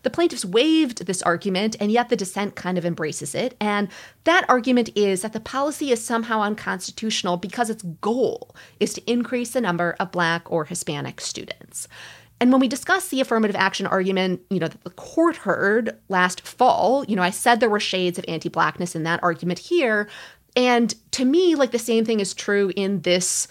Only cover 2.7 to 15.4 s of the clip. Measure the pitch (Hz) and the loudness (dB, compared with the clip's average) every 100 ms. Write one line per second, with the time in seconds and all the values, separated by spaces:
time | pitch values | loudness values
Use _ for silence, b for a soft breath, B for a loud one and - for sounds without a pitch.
2.7 | 180 170 170 156 139 143 - - - 208 | -2 -2 -2 -4 -6 -6 -4 -4 -2 -2
3.7 | 202 202 B B B - 359 - 247 254 | 0 -2 B B B 2 4 4 2 4
4.7 | 247 233 208 202 185 220 220 - 262 285 | 2 2 0 0 0 -4 -8 -8 -4 -4
5.7 | 294 285 233 - 233 226 220 208 214 - | -2 -2 -2 0 -4 -2 -2 0 -2 -6
6.7 | - - - 220 - 190 175 185 - 226 | -6 -8 -8 -4 -2 -2 -2 -4 -4 -4
7.7 | 220 175 160 202 240 196 - - B B | -4 -8 -4 -2 2 0 -2 -10 B B
8.7 | - 214 - - 240 226 247 240 262 208 | -4 -2 -2 -2 -2 0 -4 -2 -2 0
9.7 | 170 175 - 175 180 170 170 - 165 151 | 0 0 -2 -4 -2 0 0 -2 -4 -2
10.7 | 170 - 147 135 - - - - - - | -6 -6 -6 -8 -8 -10 -10 -10 -14 -14
11.7 | - - B B B B - 247 262 262 | -14 -14 B B B B 0 4 6 4
12.7 | 277 - 370 - 262 262 226 185 196 190 | 0 0 -2 0 -2 2 2 2 2 0
13.7 | - 196 190 190 190 185 180 - 185 165 | -2 -2 0 0 0 0 -2 -4 -4 -4
14.7 | - - - - - 330 - | -6 -16 -16 -6 2 2 2